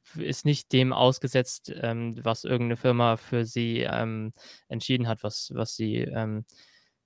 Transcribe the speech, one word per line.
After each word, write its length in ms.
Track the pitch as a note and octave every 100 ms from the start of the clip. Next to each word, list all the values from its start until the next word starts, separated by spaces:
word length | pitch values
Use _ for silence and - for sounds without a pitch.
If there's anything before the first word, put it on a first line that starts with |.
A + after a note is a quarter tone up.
| - D#3
ist 280 | D#3 C#3 D3
nicht 280 | C#3+ -
dem 200 | C#3 C3
ausgesetzt, 800 | - B2+ C3 B2+ C3 B2+ - - -
ähm, 360 | A#2 A#2 A#2 A#2
was 200 | A2+ A2+
irgendeine 320 | - B2 A#2+ A#2
Firma 420 | B2+ A#2+ A#2+ A2+
für 280 | - A#2+ A2+
sie, 360 | A#2+ A#2 A#2
ähm, 500 | A#2+ A#2 A2+ A2 A2 - - - -
entschieden 400 | A2+ - B2+ A#2
hat, 160 | A2
was, 280 | G#2+ - -
was 220 | B2+ A2 -
sie, 220 | A2 A#2
ähm, 440 | - - A2 G#2+ - - - _ _ _